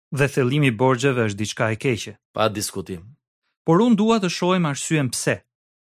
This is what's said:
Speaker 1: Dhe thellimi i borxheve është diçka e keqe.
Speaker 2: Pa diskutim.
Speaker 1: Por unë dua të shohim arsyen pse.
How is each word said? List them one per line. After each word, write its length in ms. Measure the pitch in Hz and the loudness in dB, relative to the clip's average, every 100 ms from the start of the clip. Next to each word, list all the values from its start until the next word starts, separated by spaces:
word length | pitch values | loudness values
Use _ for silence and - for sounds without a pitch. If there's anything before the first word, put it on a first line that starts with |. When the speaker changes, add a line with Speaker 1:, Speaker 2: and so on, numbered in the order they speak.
| _ | _
Speaker 1:
Dhe 160 | 135 139 | -2 0
thellimi 400 | 147 127 147 135 | 0 0 2 2
i 80 | 107 | 2
borxheve 480 | 131 127 139 123 110 | 2 2 0 0 -2
është 100 | 101 | -2
diçka 320 | 107 - 113 | -6 -4 -4
e 40 | 110 | -2
keqe. 360 | 139 110 - - _ | -2 -4 -6 -16 _
Speaker 2:
Pa 160 | 107 107 | -2 -2
diskutim. 640 | 104 101 98 90 90 104 - _ _ _ _ | -2 -6 -8 -10 -12 -16 -20 _ _ _ _
Speaker 1:
Por 160 | - 165 | 2 4
unë 160 | 247 202 | 4 4
dua 240 | 220 226 | 4 2
të 100 | 185 | 0
shohim 340 | - 175 185 160 | -2 0 2 0
arsyen 420 | 135 - 156 127 | -4 -2 -2 -2
pse. 240 | - - 123 _ _ _ _ _ | -2 -2 -4 _ _ _ _ _